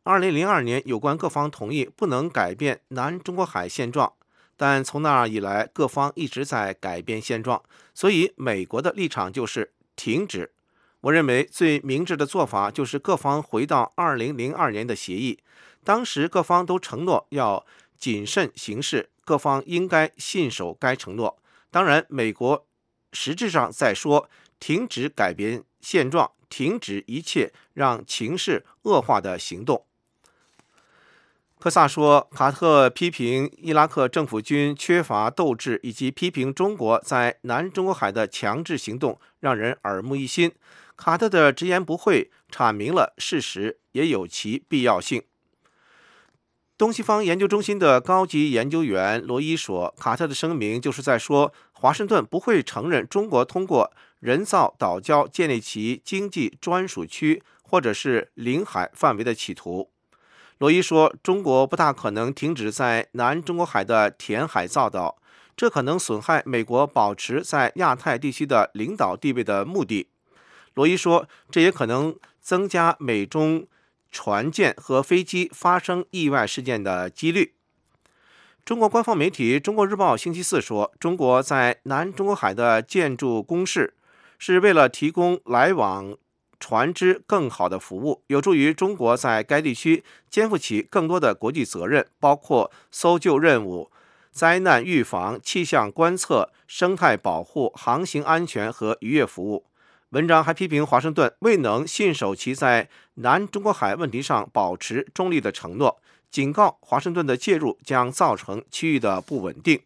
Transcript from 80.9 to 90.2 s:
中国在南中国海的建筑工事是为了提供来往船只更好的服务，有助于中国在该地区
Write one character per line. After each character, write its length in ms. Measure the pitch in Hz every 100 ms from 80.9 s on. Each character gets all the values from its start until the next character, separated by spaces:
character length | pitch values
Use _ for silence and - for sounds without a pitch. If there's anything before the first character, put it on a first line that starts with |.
| _
中 200 | 170 180
国 260 | 127 127
在 360 | 131 139 123 -
南 300 | 135 135 180
中 120 | 147
国 80 | 196
海 200 | 202 101
的 280 | 101 120 110
建 360 | 113 185 156 123
筑 260 | 131 113
工 220 | 101 170
事 300 | 185 180 123 _ _ _ _ _
是 220 | - 180
为 100 | 202
了 160 | 170 131
提 240 | - 147
供 280 | 165 175 180
来 280 | 104 120 151
往 420 | 180 104 95 98 - _ _ _ _
船 340 | - 113 143
只 280 | 175 185 185 -
更 220 | 202 135
好 180 | - 90
的 100 | 92
服 200 | - 92
务， 260 | 143 - _
有 140 | 139
助 140 | 170
于 180 | 165 147
中 220 | 156 190
国 220 | 190 117 120
在 260 | 131 110
该 180 | 107 147
地 120 | 156
区 280 | 117 160 165 - -